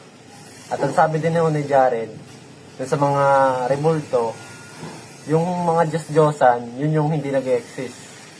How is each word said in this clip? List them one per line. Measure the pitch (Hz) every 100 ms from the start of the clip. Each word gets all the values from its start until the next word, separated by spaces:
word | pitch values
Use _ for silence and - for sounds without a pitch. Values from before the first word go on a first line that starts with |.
| - - - - - - -
At | 123
ang | -
sabi | - 160 156
din | 160 165
ni | 160 151
Jared, | 139 139 131 117 110 - - - - - - -
dun |
sa | - 151
mga | 143 143 139 139 135 127 127
rebulto, | 143 156 160 147 123 113 - - - - - - - - - -
yung | 160 170 180
mga | 175 165 165
Diyos-Diyosan, | 156 156 151 151 147 131 120 117 120
yun | 151
yung | 156 147
hindi | 156 139
nag-exist. | 135 127 123 117 - 120 - - - - -